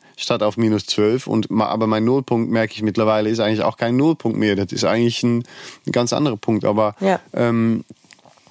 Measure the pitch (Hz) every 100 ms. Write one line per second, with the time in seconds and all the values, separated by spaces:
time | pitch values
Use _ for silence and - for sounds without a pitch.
0 | - - - 117 107 117 110 104 - -
1 | 104 127 - 110 - 110 107 110 110 107
2 | 117 139 127 117 110 113 110 107 107 104
3 | 110 107 107 113 107 107 110 - 117 127
4 | 156 156 117 107 107 101 98 - 87 113
5 | 120 - 123 117 - - - - - 120
6 | 120 - 151 107 - 104 104 104 107 -
7 | 190 180 - - 117 117 113 113 - -
8 | _ - - _ -